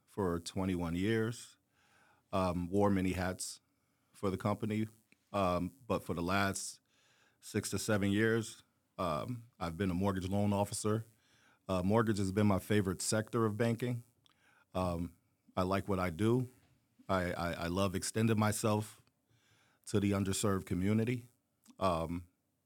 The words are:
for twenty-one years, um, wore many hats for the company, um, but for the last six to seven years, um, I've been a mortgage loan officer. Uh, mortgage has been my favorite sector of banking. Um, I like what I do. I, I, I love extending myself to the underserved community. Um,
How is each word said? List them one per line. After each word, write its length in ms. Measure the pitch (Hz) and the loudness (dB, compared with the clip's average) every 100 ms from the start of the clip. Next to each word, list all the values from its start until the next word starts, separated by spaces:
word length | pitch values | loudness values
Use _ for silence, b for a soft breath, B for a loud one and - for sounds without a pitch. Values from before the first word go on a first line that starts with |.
| _ | _
for 280 | - 92 85 | -4 -2 -2
twenty-one 560 | - 98 95 87 85 | -4 -4 -2 0 -2
years, 640 | 85 101 113 110 117 - _ _ _ _ _ _ _ _ | -2 0 0 -2 -6 -14 _ _ _ _ _ _ _ _
um, 380 | 98 92 87 87 | -2 0 0 0
wore 200 | 101 101 | 2 4
many 220 | 95 92 | 4 2
hats 480 | 90 90 92 - - _ _ _ _ _ | 0 -2 -4 -10 -14 _ _ _ _ _
for 160 | - 101 | -4 -2
the 60 | 90 | 0
company, 500 | 104 104 110 107 107 - _ _ _ | 0 -2 -2 -2 -4 -8 _ _ _
um, 400 | 101 92 87 90 - - | 0 2 2 -2 -6 -4
but 160 | 92 | -4
for 100 | - | -2
the 80 | 85 | -4
last 560 | 85 98 98 95 - - _ _ _ _ _ _ | 0 2 0 -2 -8 -12 _ _ _ _ _ _
six 300 | - 107 - | -6 -4 -2
to 100 | 98 | -4
seven 320 | - 104 101 | 0 2 2
years, 500 | 101 113 113 107 - - _ _ - | 2 2 2 -2 -10 -20 _ _ -6
um, 460 | 87 76 80 120 - - | -2 -2 -4 -10 -12 -8
I've 180 | 85 82 | -6 -2
been 140 | 98 | 0
a 40 | |
mortgage 340 | 87 101 92 90 | 2 0 0 -2
loan 240 | 101 104 | 0 0
officer. 520 | 101 101 - 107 110 - _ _ _ _ _ - | 0 -2 -2 0 0 -4 _ _ _ _ _ -4
Uh, 120 | 92 | 0
mortgage 340 | 92 110 110 101 | 2 4 4 2
has 160 | 95 | 0
been 140 | 98 104 | 2 4
my 120 | 92 | 4
favorite 440 | - 107 95 82 | 2 0 2 -2
sector 420 | - 110 110 120 | -2 -2 -2 0
of 140 | 110 104 | 0 2
banking. 440 | 117 113 123 120 - _ _ _ _ _ _ | 0 0 -4 -6 -10 _ _ _ _ _ _
Um, 360 | 92 92 85 87 - _ _ _ | -4 -2 -2 -6 -10 _ _ _
I 80 | - | -2
like 240 | 90 98 95 | 0 0 0
what 120 | 95 | 0
I 100 | 90 | 0
do. 400 | 80 110 123 123 - _ _ _ _ - | 0 2 2 0 -8 _ _ _ _ -2
I, 220 | 95 87 | 0 0
I, 200 | - 85 | -2 -4
I 140 | 82 85 | -2 -2
love 280 | 90 98 | 0 0
extending 440 | 90 - 113 113 110 | -2 -4 0 2 4
myself 640 | 107 104 110 107 107 - _ _ _ _ _ _ _ _ - | 2 2 2 0 -2 -12 _ _ _ _ _ _ _ _ -2
to 100 | 104 | 2
the 120 | 101 | 4
underserved 520 | 98 98 95 104 98 | 2 2 0 0 0
community. 600 | - 90 95 110 113 123 - _ _ _ _ - | 0 0 2 2 2 -2 -6 _ _ _ _ -2
Um, 440 | 95 82 80 87 87 _ _ _ | 0 0 -2 -6 -10 _ _ _